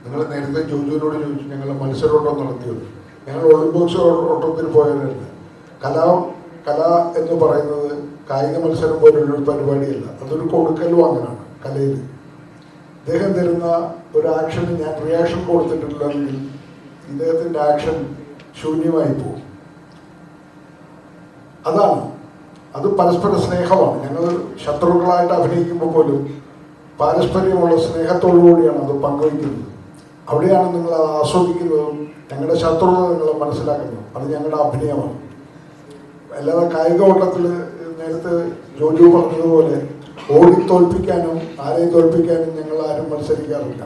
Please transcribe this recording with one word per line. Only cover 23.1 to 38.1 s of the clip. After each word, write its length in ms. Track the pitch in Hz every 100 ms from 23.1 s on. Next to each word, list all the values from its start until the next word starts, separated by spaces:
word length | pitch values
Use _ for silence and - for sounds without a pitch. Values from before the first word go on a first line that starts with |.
| 170 202 - 175
സ്നേഹമാണ്. 520 | 180 175 190 - - 131
ഞങ്ങൾ 180 | 160 170 175 - -
ശത്രുക്കളായിട്ട് 680 | - 147 170 175 175 175 175 180
അഭിനയിക്കുമ്പോൾ 500 | 165 175 170 170 165 160
പോലും 260 | 139 139 139 - - - - - - -
പാരസ്പര്യമുള്ള 720 | 151 165 180 185 190 185 170 165 160
സ്നേഹത്തോടു 520 | 165 165 180 180 175 175
കൂടിയാണ് 340 | 170 - 143 135
അത് 80 | 139 139
പങ്കുവയ്ക്കുന്നത്. 600 | 139 156 143 156 117 - - - - - - -
അവിടെയാണ് 380 | 147 180 180 185
നിങ്ങൾ 180 | 175 170 165
അത് 140 | 156 147
ആസ്വദിക്കുന്നതും 760 | 143 180 175 170 170 151 147 147 151 - -
ഞങ്ങളുടെ 240 | 131 151 165
ശത്രുത 340 | 165 160 185 180 180
നിങ്ങൾ 180 | 165 151 151
മനസ്സിലാക്കുന്നതും. 600 | 143 - 147 143 - 113 - 123
അത് 100 | 139
ഞങ്ങളുടെ 260 | 147 151 151 147
അഭിനയമാണ്. 500 | 135 151 143 127 123 - - - - - - - - - - - -
അല്ലാതെ 260 | - 170 170
കായിക 280 | 160 165 175 196
ഓട്ടത്തിൽ 340 | 190 185 170 175 175 175 - 165 160
നേരത്തെ 320 | 160